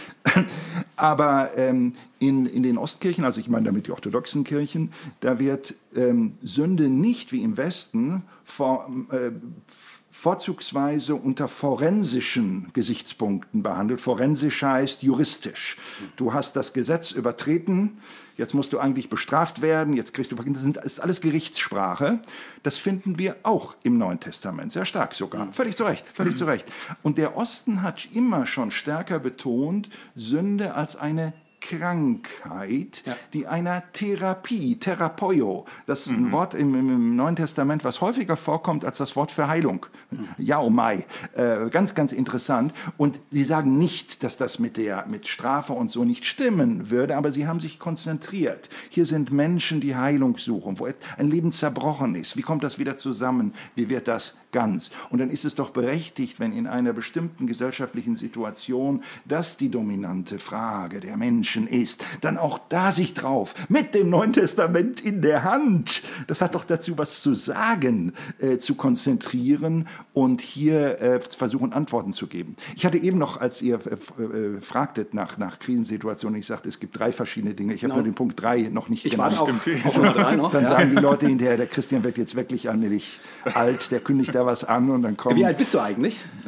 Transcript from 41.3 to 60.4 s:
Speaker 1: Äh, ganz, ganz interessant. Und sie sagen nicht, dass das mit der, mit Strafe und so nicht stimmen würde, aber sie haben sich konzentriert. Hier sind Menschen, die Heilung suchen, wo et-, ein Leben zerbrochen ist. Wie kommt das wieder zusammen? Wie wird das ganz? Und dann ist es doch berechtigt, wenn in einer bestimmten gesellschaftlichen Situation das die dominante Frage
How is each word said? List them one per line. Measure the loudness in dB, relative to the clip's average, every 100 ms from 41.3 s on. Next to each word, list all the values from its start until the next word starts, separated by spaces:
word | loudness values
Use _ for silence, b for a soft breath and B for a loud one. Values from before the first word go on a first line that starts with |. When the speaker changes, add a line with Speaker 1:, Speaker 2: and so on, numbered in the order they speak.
Speaker 1:
Äh, | 0 2 2 2
ganz, | 2 2
ganz | 2 0
interessant. | 0 -2 -2 0 0 0 -2 -8 B
Und | 0 0 -4
sie | 0
sagen | 2 2 4 4
nicht, | 4 0 -10 -6
dass | -6 -4
das | -4 -2
mit | -4 -2
der, | -2 -2 -6
mit | -8 -8
Strafe | -6 -2 -2 -2
und | -4 -4
so | 0
nicht | 0 0 -4
stimmen | -2 0 2 2 0 0
würde, | 0 2 0
aber | 0
sie | 0 -2
haben | -2
sich | -6 -8
konzentriert. | -8 -6 -4 -6 -6 -2 -2 -2 -12 B B
Hier | 0 2
sind | 2 2
Menschen, | 2 4 2 0 0
die | 0 0
Heilung | 2 4 4 2
suchen, | -2 -4 -4 -6
wo | -6
et-, | -8 B B
ein | 2
Leben | 2 2
zerbrochen | 0 -2 -2 -2 -2 -2
ist. | -2 -6 -6
Wie |
kommt | -4 -2
das | -2 -4
wieder | -6
zusammen? | -4 -6 -2 0 2 0 B B
Wie | -4 -2
wird | -2 -2
das | -2 -4 -16 b
ganz? | 0 2 0 -4 B B
Und | 0
dann | 0
ist | -2 -4
es |
doch | -4 -4
berechtigt, | 0 0 0 -4 -6 -6 -4
wenn | -4
in | -2 -4
einer | 0 0
bestimmten | -2 -4 -4 -4 -4 -4
gesellschaftlichen | -2 -4 -4 -6 -4 -4 -4
Situation | -4 -6 -6 -6 -4 -2 0 0 B B
das | -4 -2 -2 -2
die | -2
dominante | 0 -2 -2 -4 -4 -6
Frage | -8